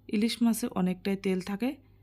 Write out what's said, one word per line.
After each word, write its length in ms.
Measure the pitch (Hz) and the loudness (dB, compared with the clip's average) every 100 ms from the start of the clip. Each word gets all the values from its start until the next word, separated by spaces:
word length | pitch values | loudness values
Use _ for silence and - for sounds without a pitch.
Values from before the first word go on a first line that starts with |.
| - | -4
ইলিশ 260 | 214 226 - | 0 0 2
মাছে 240 | 233 226 240 | 2 2 -2
অনেকটাই 420 | 190 180 180 202 196 | 0 0 0 -2 -2
তেল 220 | 196 185 | 0 0
থাকে, 300 | 180 202 247 302 - - | -2 -2 -4 -4 -14 -20